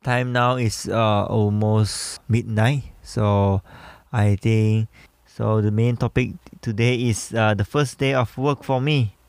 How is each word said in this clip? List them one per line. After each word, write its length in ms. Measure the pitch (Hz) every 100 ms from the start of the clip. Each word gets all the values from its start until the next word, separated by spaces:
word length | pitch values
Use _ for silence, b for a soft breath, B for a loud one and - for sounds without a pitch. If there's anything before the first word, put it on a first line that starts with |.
time 300 | - 123 127
now 220 | 123 123 127
is, 340 | 117 - -
uh, 360 | 104 110 104 98
almost 920 | 110 104 104 107 110 107 - - - _
midnight. 580 | 113 113 107 113 143 - -
So 580 | - - 107 101 98 95 - B B B B
I 240 | 120 104 101
think, 540 | 113 110 107 110 110 B B _ _
so 340 | - 110 110
the 80 | 104
main 260 | 107 120 120
topic 360 | 120 - 123 - - -
today 340 | - 107 117 123
is, 360 | 123 101 -
uh, 220 | 113 110
the 100 | 104
first 360 | 104 147 143 -
day 160 | 135 135
of 200 | 117 -
work 240 | 135 143
for 180 | - 131
me. 340 | 139 151 110 -